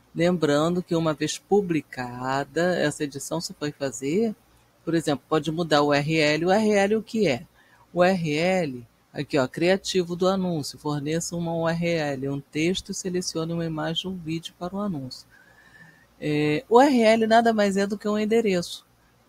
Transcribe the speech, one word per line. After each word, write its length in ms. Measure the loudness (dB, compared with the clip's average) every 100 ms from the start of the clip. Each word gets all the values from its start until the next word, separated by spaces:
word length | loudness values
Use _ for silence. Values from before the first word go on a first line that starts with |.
| _ 0
Lembrando 640 | 0 2 2 2 2 0
que 140 | -2 -2
uma 180 | 0
vez 240 | -2 -4 -6
publicada, 1400 | 0 0 2 -2 -4 -10 -10 -6 -2 -2 -2 0 0 2
essa 260 | 0 -2
edição 380 | -6 -8 -6 -6
você 100 | -6
pode 220 | -8 -8
fazer, 600 | -4 -6 -4 -2 0 -2 -4 _ _ _ _ -2
por 100 | -2
exemplo, 300 | 0 -4 0
pode 240 | -2 -2
mudar 300 | -4 2 2
o 60 | 4
U 60 |
R 240 | 2 2 2
L. 280 | 2 2 2
O 20 |
U 40 |
R 180 | 2 4
L 240 | 2 2 0
o 80 |
que 240 | -2 0 0
é? 180 | 0 -4 _ _ _ _
O 80 | 2
U 40 |
R 340 | 2 2 0 0
L, 500 | 0 0 -2 -6 -14 _ _
aqui 260 | -10 -2 0
ó, 80 | 0
criativo 680 | 2 2 2 0 -2 -2 0
do 140 | 0
anúncio, 500 | 2 0 -2 -6 -8
forneça 560 | -4 -4 -2 -4 -4 -6
uma 180 | -4
U 140 | -2 -2
R 220 | 0 0
L, 400 | 0 -2 -4 -4
um 100 | -6
texto 540 | -6 -2 0 -2 -6
e 20 | -8
selecione 560 | -6 -4 -4 -6 -4
uma 140 | -4 -4
imagem 440 | -4 -4 -4 -6
ou 40 |
um 40 | -8
vídeo 360 | -6 -8 -8 -12
para 160 | -10
o 60 | -6
anúncio. 480 | -6 -6 -8 -14 -20 -20 _ _ -20 -20 -20 -20 _ -10
É, 420 | -4 0 0 0 4
o 80 | 6
U 40 |
R 200 | 6 6
L 260 | 6 4 4
nada 240 | 4 4
mais 240 | 2 2 2
é 100 | -2
do 120 | -2
que 100 | -4
um 100 | -2
endereço. 680 | 0 2 2 0 -2 -10 -18 _ _ _